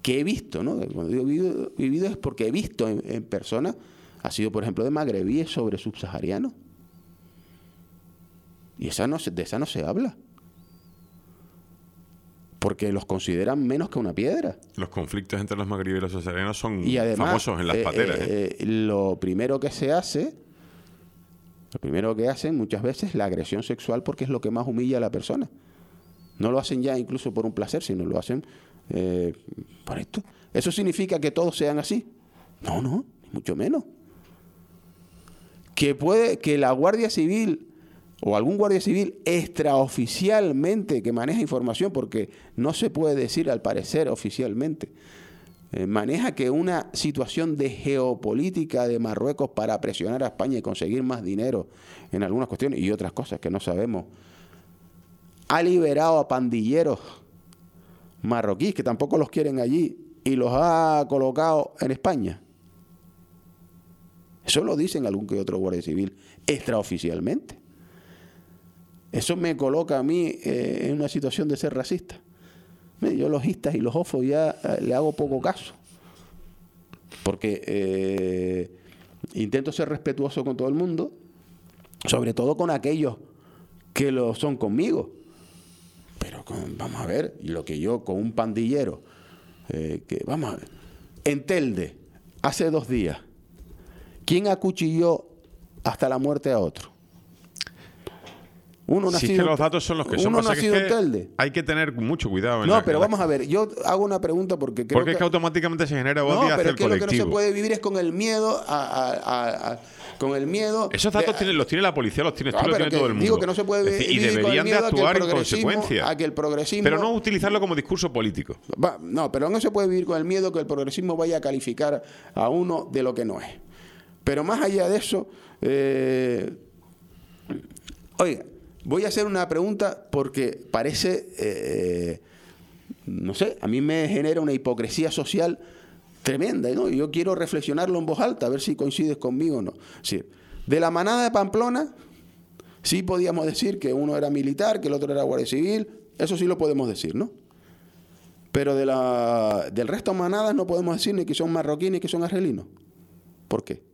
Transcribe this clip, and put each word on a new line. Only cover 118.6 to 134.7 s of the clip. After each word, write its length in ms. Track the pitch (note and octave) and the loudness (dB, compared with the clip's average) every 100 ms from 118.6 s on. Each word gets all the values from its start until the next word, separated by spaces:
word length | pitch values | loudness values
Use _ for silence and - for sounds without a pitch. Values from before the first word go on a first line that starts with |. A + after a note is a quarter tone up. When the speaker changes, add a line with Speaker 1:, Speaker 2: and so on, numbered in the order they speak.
| - - | -8 0
Speaker 1:
Va, 140 | F3 B2 | 0 0
no, 320 | A#2 A#2+ D3 | -4 -2 0
pero 180 | C3+ D3+ | 0 0
no 100 | A3 | 0
se 80 | A3+ | 0
puede 180 | G3+ G3 | 2 2
vivir 180 | F#3 | 0
con 120 | F3+ E3 | 0 -2
el 80 | |
miedo 260 | D#3+ F#3+ F#3 | 0 0 0
que 60 | E3 | -2
el 40 | |
progresismo 500 | D#3+ C#3 C#3 F#3 F3+ | -2 -4 -2 -2 -2
vaya 220 | E3 E3 D#3+ | 0 0 0
a 40 | |
calificar 600 | C#3 C#3 C3 A#2 D3+ C3+ - - - | 0 -2 -4 -2 0 0 -6 -20 -8
a 160 | - A2+ | 0 2
uno 400 | E3 F3+ D#3+ - | 2 0 -2 -2
de 120 | C3+ | 0
lo 100 | B2+ | 0
que 100 | A#2 | 0
no 160 | A2+ F#2+ | -4 -6
es. 100 | - - - - - - - - | -10 -16 -20 -20 -20 -20 -20 -4
Pero 200 | - C#3+ | 0 0
más 180 | D#3+ A3+ | 0 0
allá 260 | G3 G3 F3+ | 2 2 2
de 80 | G#3 | 2
eso, 320 | - G3 - - - - | 0 -2 -4 -16 -20 -4
eh, 920 | - C#3 C3+ C3+ C3 C3 B2+ A#2 G2+ - - - - - - - - - - - - - - - - - | 0 2 2 2 2 2 0 0 -4 -8 -20 -20 -20 -20 -20 -20 -20 -20 -10 -10 -10 -20 -20 -20 -16 -2
oiga, 260 | F3+ B2 - - - - | 0 0 -8 -20 -20 -14
voy 220 | - E3 | -2 0
a 20 | G#3 | 2
hacer 160 | G#3+ | 0
una 220 | G#3 F#3+ F3 | 0 0 0
pregunta 580 | D#3+ G3 G#3 G3+ - - | 0 0 0 -2 -2 -4
porque 480 | C#3+ C3+ C#3 B2 - - | -2 0 0 -2 -4 -2
parece, 560 | A2+ C3 D3+ F#3 F#3 - - | 0 0 0 0 0 -4 -4
eh, 840 | G#2+ F#2+ A#1+ G2+ F2+ F2 F2 E2 - - - - - - - - | -4 -2 -2 0 0 0 -2 -4 -12 -20 -20 -20 -20 -20 -20 -14
no 280 | - F2+ F2+ | -8 -4 -4
sé, 240 | G2 G3 - | -2 -2 -2
a 60 | G2+ | -2
mí 140 | B2 | 0
me 260 | D3 D#3+ D3+ | 2 0 0
genera 340 | F#3+ D#3 E3 | 0 2 2
una 120 | D3+ | 0
hipocresía 580 | C3+ C3 | 0 -2